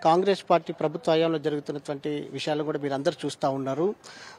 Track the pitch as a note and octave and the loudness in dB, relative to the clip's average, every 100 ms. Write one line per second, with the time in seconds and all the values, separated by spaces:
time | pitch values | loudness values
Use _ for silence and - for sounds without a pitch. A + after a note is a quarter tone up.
0 | D#3+ E3+ G3 F#3+ - E3+ E3 E3 D#3 E3 | 2 4 4 2 4 2 2 -4 -4 -2
1 | - D#3+ E3 D#3+ D3 D3 C#3+ D3 - C#3+ | 2 4 4 0 -2 -4 -4 -8 -6 -6
2 | D3+ D3 D3 C#3 D#3+ D3 D3 D#3 C#3+ C3+ | -4 -6 -6 -6 -4 -2 -2 -4 -2 -2
3 | D3+ E3 C#3+ - D3 C3+ C3 C3+ F3+ A3 | -2 -2 -6 -2 -2 -2 -2 0 -2 -2
4 | - - - | -12 -20 -20